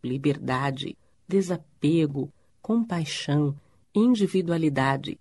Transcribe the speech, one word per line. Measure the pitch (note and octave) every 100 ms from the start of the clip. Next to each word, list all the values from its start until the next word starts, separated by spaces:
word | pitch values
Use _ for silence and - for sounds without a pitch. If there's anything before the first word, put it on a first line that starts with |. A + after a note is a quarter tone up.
liberdade, | B2 C3+ D3 C#3 B2+ B2+ C#3 C3+ - - _ _ -
desapego, | F#3+ F3+ E3+ - _ D3 E3 D3+ C#3 C3+ _ _ _
compaixão, | - A#3 A3+ F3 D3+ - - D3 D3 C#3+ - _ _
individualidade, | G#3 A#3+ A#3 F#3+ F#3+ E3+ E3 D#3 C#3 C3+ C3+ - -